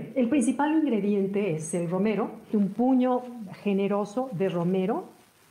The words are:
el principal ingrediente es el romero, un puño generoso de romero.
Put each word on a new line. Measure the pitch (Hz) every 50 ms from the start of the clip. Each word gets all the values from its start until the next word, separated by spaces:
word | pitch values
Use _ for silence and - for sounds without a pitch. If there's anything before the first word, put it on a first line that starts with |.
| - - -
el | 269 233 226
principal | 294 277 226 262 - - 285 302 320 320
ingrediente | 302 269 226 202 190 202 208 196 196 190 196 196 208 185 156
es | 156 156 - -
el | 175 170 165
romero, | 185 185 202 214 214 190 240 - - - - - -
un | 208 202 185
puño | 202 226 247 254 262 254 247 254 254 247 247 240 240 233 208 185 - -
generoso | - 202 196 196 202 190 202 202 208 202 - 254 262 269
de | 196 156 190 185
romero. | 165 175 170 180 185 190 185 185 262 359 - - - - - _ _ _ _ _